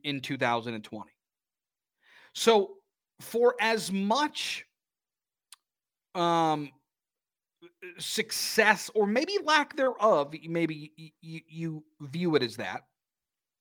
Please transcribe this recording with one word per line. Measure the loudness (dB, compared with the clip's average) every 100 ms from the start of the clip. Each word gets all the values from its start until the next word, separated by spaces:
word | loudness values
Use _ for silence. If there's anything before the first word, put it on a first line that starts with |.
in | -8 -6
two | -6 -2
thousand | 0 0 -2
and | -8
twenty. | -10 -14 -14 _ _ _ _ _ _ _ _ _ _ -20 -18
So | 0 4 4 2 -6 _ _ _ _
for | -8 2 2 2
as | 0 0 -2
much, | -4 0 0 0 -4 -8 -8 -12 _ _ _ _ _ _ _ _ -20 _ _ _ _ _
um, | -2 2 4 2 0 -4 -14 _ _ _ _ _ _ _ _ -20 _ -20 -12
success | -6 -4 -4 -4 0 4 4 2 0
or | 0 2
maybe | 0 0 -2
lack | 2 2 2 0
thereof, | 0 4 4 4 2 -6 -6
maybe | -2 -2 -4 -12 -18
y-, | -20 _
y-, | -16 -14 -14
you | -8 -6 -6 -12 _
view | -10 -2 4
it | 4
as | 2 -2
that, | -6 -8 -12 _ _ _ _ _ _ _